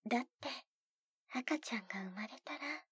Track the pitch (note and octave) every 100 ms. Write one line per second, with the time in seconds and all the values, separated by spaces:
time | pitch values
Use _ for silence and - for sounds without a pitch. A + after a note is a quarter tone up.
0 | G#3+ A#3+ B3+ _ C#4+ - - _ _ _
1 | _ _ _ B3+ B3+ D4+ - A3+ F#3+ G3
2 | F#3+ F#3 A3 C4 - D4 C#4+ D4+ -